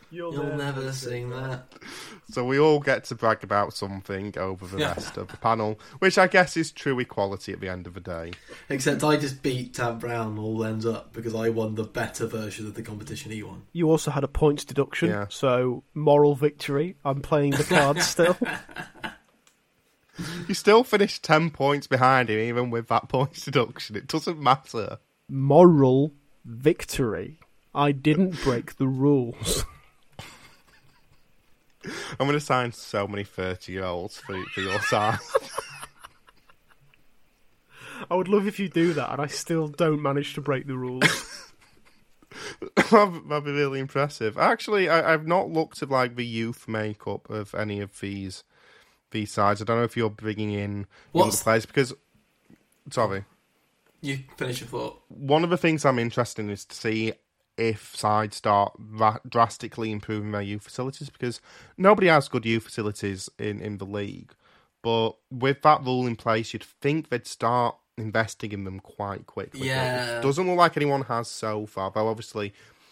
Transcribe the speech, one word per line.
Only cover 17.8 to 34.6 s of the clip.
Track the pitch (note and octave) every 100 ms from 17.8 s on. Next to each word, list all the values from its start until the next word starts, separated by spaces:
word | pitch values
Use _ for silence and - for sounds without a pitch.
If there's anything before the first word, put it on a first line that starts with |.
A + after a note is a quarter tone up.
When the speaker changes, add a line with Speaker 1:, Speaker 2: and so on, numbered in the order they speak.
| C#3 D#3
Speaker 2:
<laughs> |
Speaker 1:
still. | E3 - E3+ F3+ A#3 D3 - - - - - - _ _ _ _ _ _ _ _ _ - D#3 F3 F3
Speaker 3:
You |
still | G3 - A3
finished | B3+ G#3 G3 -
ten | - D#3 E3
points | - C#3 C#3+ -
behind | C3 B2+ C3 A#2
him, | G#2+
even | A#2 A#2+ B2
with | A#2 A2+
that | A2+ -
points | B2+ C#3 - -
deduction. | B2+ A2+ - - G#2+
It | -
doesn't | D#3+ F#3+ E3
matter. | C3+ C3+ - A#2+ G2+ - _ _ -
Speaker 1:
Moral | C3+ C3+ D3 F3+ D#3 C3+ C3 D3+ - _ _
victory. | - A#2 C#3 F3 - - B2 F2 G2+ D#3 _ _ _
I | C#3 C#3+
didn't | C#3 D3+ D#3 F#3 E3
break | C#3 A#2+ - -
the | C3+
rules. | C3 C#3+ C#3+ A#2+ - A2+ - -
<laughs> | - _ _ _ - - - - _ _ _ _ _ _ _ _ _ _ _ _ _ F3+ - - -
Speaker 3:
I'm | C#3
gonna | D3
sign | D3 B2+ A#2+
so | - - G#2+ G2
many | G2+
thirty-year-olds | G2+ - F#2 F#2 - F#2 F#2 F2 F#2+ -
for, | - F#2+ F2+
for | -